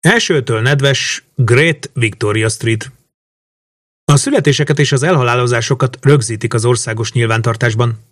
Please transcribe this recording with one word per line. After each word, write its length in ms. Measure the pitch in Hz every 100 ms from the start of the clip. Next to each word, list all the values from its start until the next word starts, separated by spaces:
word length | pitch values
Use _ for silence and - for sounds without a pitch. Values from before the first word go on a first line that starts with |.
Elsőtől 600 | 170 226 - 160 123 110
nedves, 640 | 120 143 139 131 - - _ -
Great 540 | 117 123 165 151 -
Victoria 560 | - 113 90 104 107 110
Street. 420 | - 113 113 - _ _ _ _ _ _ _ _ _ _ _
A 120 | - 143
születéseket 640 | - 277 151 135 147 147
és 120 | 143
az 120 | 135
elhalálozásokat 920 | 151 180 123 123 123 120 110 135 131 -
rögzítik 520 | 135 147 113 110 113
az 120 | 120 117
országos 460 | 120 - 110 110
nyilvántartásban. 880 | 127 117 113 117 113 120 110 120 113 _